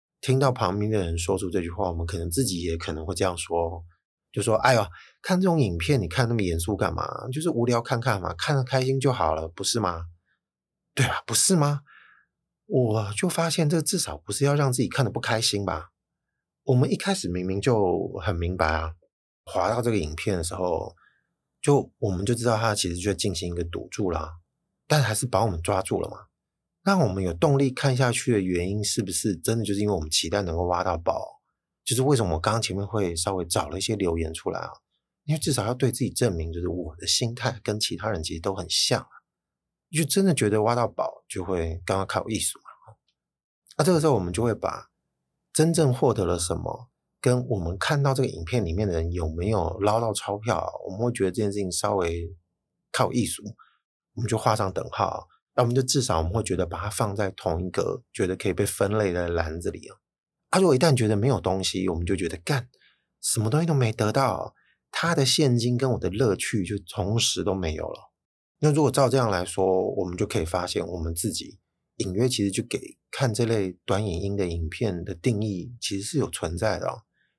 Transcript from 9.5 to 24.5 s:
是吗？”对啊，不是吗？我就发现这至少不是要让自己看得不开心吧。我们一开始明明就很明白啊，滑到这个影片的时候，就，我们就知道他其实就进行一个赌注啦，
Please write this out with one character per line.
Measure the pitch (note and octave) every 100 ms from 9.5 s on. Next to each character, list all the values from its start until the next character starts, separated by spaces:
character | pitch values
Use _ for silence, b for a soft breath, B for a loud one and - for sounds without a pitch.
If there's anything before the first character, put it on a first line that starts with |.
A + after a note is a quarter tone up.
| -
是 | F#2+ A#2
吗？” | F#2+ E2+ E2+ - _ _ _ _ _ _ _
对 | -
啊， | B2 G#2+ -
不 |
是 | A2+ -
吗？ | F#3 D3 C#3+ - b b b b _ _ _
我 | - F3 A#2+ G#2+ G2+
就 | G2+ F3+
发 | - E3
现 | D#3 D#3
这 | E3+
至 | D#3 F3+
少 | - D2
不 | -
是 | G2+ C#3
要 |
让 | C#3+ C#3
自 | B2
己 | B2
看 | -
得 | A#2+
不 | F2
开 | - A2+
心 | A2+ G2+ G2
吧。 | D#2+ E2 _ _ _ _ _ _ _
我 | -
们 | B2 C#3
一 |
开 | A3 -
始 | F#3+ F#2
明 | F2+
明 | F#2 F#2+
就 | G2+ A2+ G2 F2+ F2 -
很 | D#2+ E2+
明 | E2+ F2+
白 |
啊， | D#2+ D#2+ D#2+ E2 _ _ _ _
滑 | - G2+ F2+
到 | A#2
这 | A#2
个 | G#2+
影 | D2+
片 | D#2 - F#2+
的 |
时 | E2
候， | F#2 F2+ E2 G#2+ - b b b b _ _
就， | - C#3+ - -
我 | G#2+
们 | F2+
就 | G#2 A#2
知 |
道 | A#2+ A2
他 | A2+
其 | G#2 F#2
实 | F2
就 | G2
进 | F#2 G#2
行 | E2+ F2
一 | F2
个 |
赌 | E2+ - -
注 | - G2
啦， | D#2+ D#2 - _